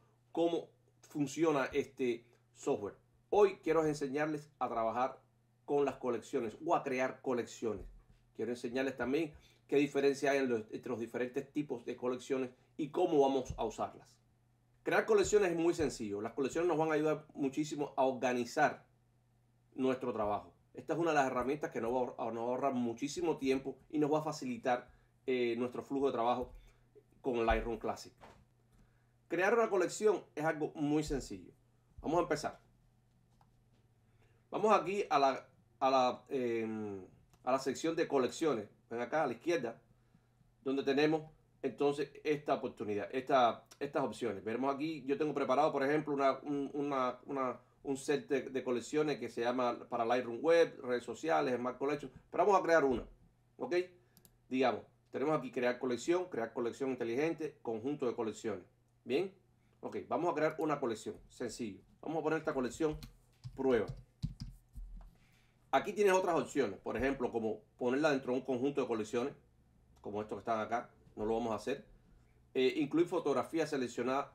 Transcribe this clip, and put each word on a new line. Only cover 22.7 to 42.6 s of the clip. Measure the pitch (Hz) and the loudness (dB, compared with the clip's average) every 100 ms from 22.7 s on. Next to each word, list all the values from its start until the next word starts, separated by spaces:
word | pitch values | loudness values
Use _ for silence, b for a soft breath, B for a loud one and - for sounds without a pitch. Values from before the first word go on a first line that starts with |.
muchísimo | 127 120 117 139 180 170 151 | 0 -2 -2 -6 -2 -2 0
tiempo | 135 131 135 - - | 0 0 -2 -10 -6
y | 151 | 0
nos | 147 | 2
va | 156 | 2
a | |
facilitar, | 156 151 131 117 131 123 - b b _ - | 0 -6 -6 -4 0 0 -2 b b _ -2
eh, | 127 120 117 | 0 2 0
nuestro | 123 120 | -2 -4
flujo | 113 139 139 | -4 0 0
de | |
trabajo | 120 117 123 123 b b b b - _ _ | 2 2 0 -2 b b b b -20 _ _
con | 139 120 | -2 2
Lightroom | 113 113 117 110 | 2 2 0 -4
Classic. | 113 98 - - - - _ _ _ b b b b b _ | -4 -6 -10 -20 -20 -20 _ _ _ b b b b b _
Crear | 165 190 | 0 4
una | 233 226 | 4 4
colección | 190 170 - 214 175 - - | 2 2 2 2 2 -2 -2
es | |
algo | 156 156 151 - | -2 0 -4 -2
muy | 143 151 | 0 2
sencillo. | 151 143 - 98 - - _ _ _ - | 0 -4 -6 -12 -14 -20 _ _ _ -10
Vamos | 131 165 | -2 0
a | |
empezar. | 170 151 - - _ _ _ _ _ _ _ _ _ _ _ _ _ _ _ b b b b | 2 -2 -2 -8 _ _ _ _ _ _ _ _ _ _ _ _ _ _ _ b b b b
Vamos | - 214 | 0 4
aquí | 202 160 202 - | 4 4 -2 0
a | 143 | 4
la, | 139 127 - _ _ _ | 4 2 -6 _ _ _
a | 135 | 4
la, | 131 127 113 - | 4 4 0 -6
em, | 139 123 117 110 110 104 98 90 - _ _ | -4 0 0 -2 -4 -6 -8 -12 -20 _ _
a | - | -2
la | 131 | 0
sección | 139 120 160 165 | 0 -2 -2 0
de | 160 | 0
colecciones. | 139 123 - 160 120 101 - _ | 2 0 0 0 0 -4 -16 _
Ven | 117 | -8
acá | 120 151 | -2 0
a | 139 | 0
la | |
izquierda, | 120 156 170 120 - _ b b b b b _ _ | -2 -2 -2 -2 -8 _ b b b b b _ _
donde | 135 135 | -4 -2
tenemos | 131 139 151 156 151 - _ _ | 0 2 4 2 -4 -18 _ _
entonces | 135 - 143 143 147 - | -6 0 0 0 -6 -6
esta | - 147 - | -2 -2 0
oportunidad, | 131 | -2